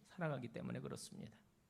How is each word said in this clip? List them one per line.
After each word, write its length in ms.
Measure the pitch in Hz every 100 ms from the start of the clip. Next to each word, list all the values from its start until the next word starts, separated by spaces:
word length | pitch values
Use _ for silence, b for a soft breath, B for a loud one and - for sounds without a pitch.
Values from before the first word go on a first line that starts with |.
| -
살아가기 440 | - 160 135 120
때문에 300 | - - 123
그렇습니다. 560 | 135 123 - - - - - -